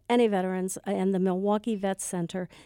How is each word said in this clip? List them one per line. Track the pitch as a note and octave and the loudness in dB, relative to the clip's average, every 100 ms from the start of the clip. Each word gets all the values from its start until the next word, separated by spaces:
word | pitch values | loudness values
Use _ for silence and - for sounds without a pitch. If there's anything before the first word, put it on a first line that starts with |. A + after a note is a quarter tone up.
| - | 0
any | A#3+ A3+ | 2 4
veterans, | G3 F#3 F#3 F#3 - - | 2 0 -2 -4 -6 -4
uh, | |
and | G3+ F#3+ | 0 2
the | F#3+ | 2
Milwaukee | F#3+ F3+ G3+ G#3+ A#3 | 2 2 0 0 0
Vet | G#3 G3 F#3+ | -2 -2 -4
Center | - F3+ E3+ F#3 F3+ - | -4 -4 -4 -6 -8 -12